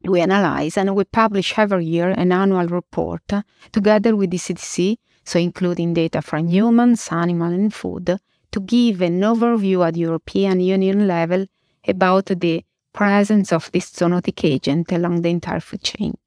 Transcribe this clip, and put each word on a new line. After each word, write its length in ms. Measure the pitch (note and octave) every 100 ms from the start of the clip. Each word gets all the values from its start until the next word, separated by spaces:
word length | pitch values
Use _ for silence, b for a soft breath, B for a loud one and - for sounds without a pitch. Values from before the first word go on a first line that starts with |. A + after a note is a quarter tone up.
We 180 | - F#3
analyze 560 | F#3 G3 F3+ C#3 D3+ F#3
and 180 | G3 G3
we 80 |
publish 540 | G3 - A3+ G3+ F3 -
every 280 | G#3+ F#3+ E3
year 240 | E3 F3
an 220 | F#3+ F3+
annual 360 | F3+ G3 F#3+ E3+
report 560 | F3 - - E3 E3+ - G3+ G#3 b b
together 440 | - G#3 G#3+ A3 G#3+
with 160 | G3
the 60 | F3
C 160 | -
D 80 | F3
C, 380 | - - F3+ A3+ _ _
so 160 | - F3
including 540 | F3 - F3+ F3 E3+
data 280 | E3+ E3 D#3
from 260 | D3+ D3+ E3
humans, 600 | F3+ A3+ A#3 A#3+ A#3 -
animal 400 | E3 E3+ E3+ E3+
and 220 | F3 G#3
food, 460 | - F#3 - F3 F#3 _ _ _
to 80 | -
give 400 | F#3+ A#3+ A#3+ F#3+
an 180 | F3+ F3
overview 640 | G#3 A#3 A#3 A#3 G3 F#3 E3+
at 120 | E3+
European 640 | E3 E3 - G3 G3 F#3
Union 460 | F3+ F#3+ F#3+ G3 G#3
level 380 | F3 E3 F#3 F#3+ _ _ _ -
about 400 | F#3+ F#3 F#3+ F#3+
the 360 | F#3 F3 E3 - _ _
presence 580 | - G#3 G3+ G3+ G#3+ F#3+
of 180 | E3 -
this 180 | F#3 -
zoonotic 540 | - F3 F3 - - D#3+
agent 460 | C#3 - D3 E3
along 320 | F3 F3 E3+
the 60 | E3+
entire 300 | E3+ E3 E3
food 240 | - G3+
chain. 300 | - - G#3+ -